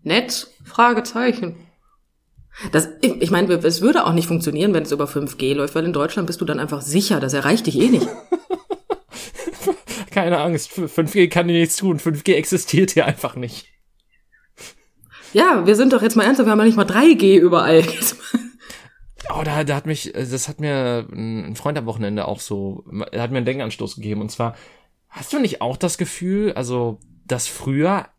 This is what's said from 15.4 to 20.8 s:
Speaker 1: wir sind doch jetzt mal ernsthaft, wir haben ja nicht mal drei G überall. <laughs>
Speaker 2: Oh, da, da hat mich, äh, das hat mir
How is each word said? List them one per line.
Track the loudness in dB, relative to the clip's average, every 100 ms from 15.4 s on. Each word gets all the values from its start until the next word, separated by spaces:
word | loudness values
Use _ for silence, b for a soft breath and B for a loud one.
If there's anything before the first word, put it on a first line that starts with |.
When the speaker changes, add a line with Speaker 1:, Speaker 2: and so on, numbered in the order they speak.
| 4 6 4
Speaker 1:
wir | 6
sind | 6
doch | 4
jetzt | 4 4
mal |
ernsthaft, | 4 4 4
wir |
haben | 6
ja | 6
nicht | 4
mal |
drei | 2 6 6
G | 8 8 8
überall. | 8 4 6 6 6
<laughs> | -2 -6 -6 -6 -6 -6 -18 B B B B -20 -16 -10
Speaker 2:
Oh, | -6
da, | -4 -2
da | -2 -2
hat | -4
mich, | -6 -6 -8
äh, | -6
das | -6 -8
hat | -6
mir | -4 -2